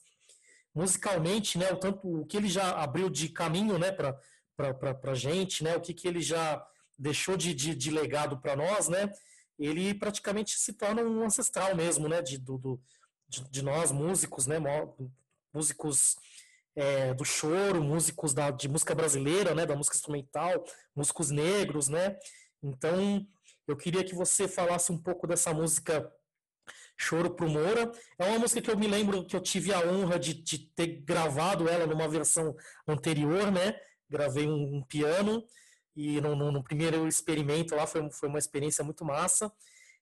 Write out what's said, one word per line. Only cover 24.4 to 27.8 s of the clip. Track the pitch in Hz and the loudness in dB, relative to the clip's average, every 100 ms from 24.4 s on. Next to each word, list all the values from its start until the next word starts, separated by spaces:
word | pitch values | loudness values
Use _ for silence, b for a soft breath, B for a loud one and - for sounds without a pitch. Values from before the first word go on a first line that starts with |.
| 190 | 0
falasse | - 175 175 175 | 0 2 2 0
um | 165 | -2
pouco | 180 175 165 | -4 -4 -2
dessa | 170 - | 0 2
música | 156 165 - - 156 - - _ _ _ _ - B B B | 2 2 0 0 -2 -2 -12 _ _ _ _ -20 B B B
Choro | - 165 175 175 | -2 2 0 0
pro | 165 | 0
Moura. | 151 165 233 | 2 4 2